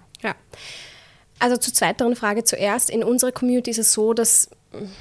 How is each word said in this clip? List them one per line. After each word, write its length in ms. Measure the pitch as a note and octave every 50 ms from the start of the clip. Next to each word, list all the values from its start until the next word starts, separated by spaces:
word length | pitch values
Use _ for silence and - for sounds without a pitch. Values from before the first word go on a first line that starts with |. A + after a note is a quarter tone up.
| - _ - - -
Ja. 120 | G#3+ - - _ - - - - - - - - - - - - - - - _ _ _ -
Also 180 | A#3+ B3 B3
zur 160 | A#3 - - -
zweiteren 420 | - G3 E3 D4+ - B3 A#3 B3
Frage 280 | - - G#3 G#3 A3+ A3+
zuerst. 460 | - - - G3 G3+ G#3 B3+ - -
In 140 | - A3+ A3
unserer 280 | A3 A#3+ B3+ - B3+
Community 400 | B3 - B3+ B3 B3 B3 A#3+ A#3+
ist 80 | A3+ A3+
es 120 | A3 - -
so, 200 | A3 G#3+ A3 A3+
dass, 360 | A#3 A3+ A3 - - - - - _ _ _ - G#3 G#3 F#3+ G3 -